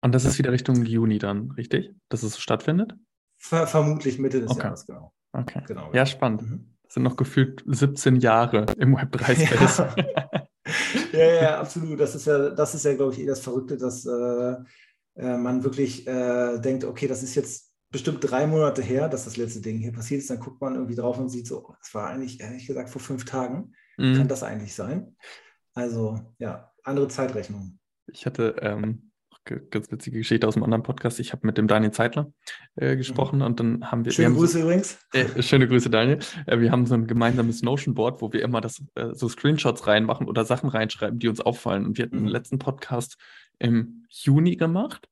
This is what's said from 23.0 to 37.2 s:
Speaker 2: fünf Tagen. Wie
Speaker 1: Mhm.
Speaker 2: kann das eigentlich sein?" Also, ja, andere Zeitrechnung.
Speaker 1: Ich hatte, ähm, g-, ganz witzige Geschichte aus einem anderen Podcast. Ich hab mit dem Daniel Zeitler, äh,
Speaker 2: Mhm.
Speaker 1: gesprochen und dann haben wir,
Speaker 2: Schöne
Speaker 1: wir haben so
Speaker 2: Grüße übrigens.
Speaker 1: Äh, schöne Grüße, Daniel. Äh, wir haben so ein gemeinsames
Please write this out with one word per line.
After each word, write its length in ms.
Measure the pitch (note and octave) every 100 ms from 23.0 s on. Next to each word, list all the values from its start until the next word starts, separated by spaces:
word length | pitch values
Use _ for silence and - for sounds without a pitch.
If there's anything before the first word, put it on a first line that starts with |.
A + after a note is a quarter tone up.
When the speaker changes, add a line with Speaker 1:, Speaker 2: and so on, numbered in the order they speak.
Speaker 2:
fünf 240 | - C3 -
Tagen. 480 | C3 B2 C#3 - _ _ -
Wie 140 | C3
Speaker 1:
Mhm. 60 | C3
Speaker 2:
kann 100 | C#3
das 160 | C3
eigentlich 320 | A2 G#2+ G#2 -
sein?" 400 | G2 E3 - _ - - _ _ _
Also, 460 | - A#2+ A#2 A2 A2 - _
ja, 320 | A2+ - - _
andere 240 | - C#3 C3+
Zeitrechnung. 720 | - B2+ G#2+ G2 G#2 F#2+ - _ _ -
Speaker 1:
Ich 180 | - -
hatte, 300 | C#3 A2+ -
ähm, 420 | G#2+ G#2 G#2+ A2 _ _ _ _ -
g-, 160 | B2+ -
ganz 220 | A2 A2
witzige 260 | - - A#2
Geschichte 300 | A2 A#2 A2
aus 80 | G#2+
einem 80 |
anderen 200 | G#2+ A2
Podcast. 360 | - - A#2+ -
Ich 120 | A2+
hab 120 | -
mit 140 | A2 G#2+
dem 100 | G#2+
Daniel 240 | G#2+ G#2+
Zeitler, 400 | G#2+ A#2 D3 D3 _ - - - -
äh, 180 | C3+
Speaker 2:
Mhm. 40 | C3+
Speaker 1:
gesprochen 440 | B2+ C3 C3+ C#3
und 180 | B2+ A#2+
dann 320 | A#2 A#2 -
haben 140 | A#2+ A#2
wir, 60 |
Speaker 2:
Schöne 180 | A#2 A#2+
Speaker 1:
wir 40 |
haben 20 | B2+
so 60 |
Speaker 2:
Grüße 200 | E3+ E3
übrigens. 360 | D#3+ F3+ G3+ - _
Speaker 1:
Äh, 280 | C3+ B2+ A#2
schöne 260 | B2 C#3 B2+
Grüße, 220 | B2 A#2+
Daniel. 300 | A#2 A#2+ C#3+ - E3+ C#3+
Äh, 140 | A#2
wir 120 | A#2
haben 140 | B2+ A#2+
so 100 | B2
ein 120 | A2+
gemeinsames 540 | A#2